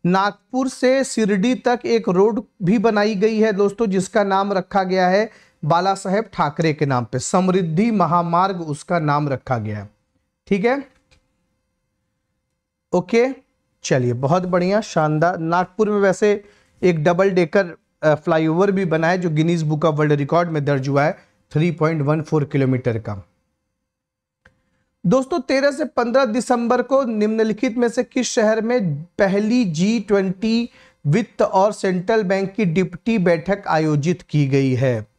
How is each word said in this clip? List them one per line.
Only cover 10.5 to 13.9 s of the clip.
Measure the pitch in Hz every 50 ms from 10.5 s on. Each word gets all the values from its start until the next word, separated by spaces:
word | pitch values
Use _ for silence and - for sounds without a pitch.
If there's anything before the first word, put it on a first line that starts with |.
| 196 196 190
है। | 233 262 285 262 _ _ _ _ _ _ _ _ _ _ _ _ _ _ _ _ _ _ _ _ _ _ _ _ _ _ _ _ _ _ _ _ _ _ _ _ _ _ _ _ _
ओके, | - 180 180 - - 233 240 262 269 - _ _ _ _ _ _ _ _
चलिए, | - -